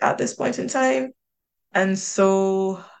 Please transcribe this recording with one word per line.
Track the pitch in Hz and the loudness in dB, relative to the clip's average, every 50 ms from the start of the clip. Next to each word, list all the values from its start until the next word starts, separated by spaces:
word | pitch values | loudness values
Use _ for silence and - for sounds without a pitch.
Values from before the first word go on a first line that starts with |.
at | - - - - | -2 -2 0 0
this | - 226 - | -2 -4 -4
point | - - 247 240 254 | -4 -4 -2 -2 -4
in | - 254 | -4 -4
time. | - 269 262 262 262 262 262 262 - _ _ _ _ _ _ _ _ _ _ _ | 0 0 2 2 2 0 -2 -4 -8 _ _ _ _ _ _ _ _ _ _ _
And | - 185 190 190 190 190 | -2 0 0 0 0 -2
so | - - - - 196 190 190 196 196 190 190 190 190 190 190 180 - - - - | -4 -4 0 2 4 4 4 4 2 2 0 0 0 -2 -2 -6 -10 -16 -20 -20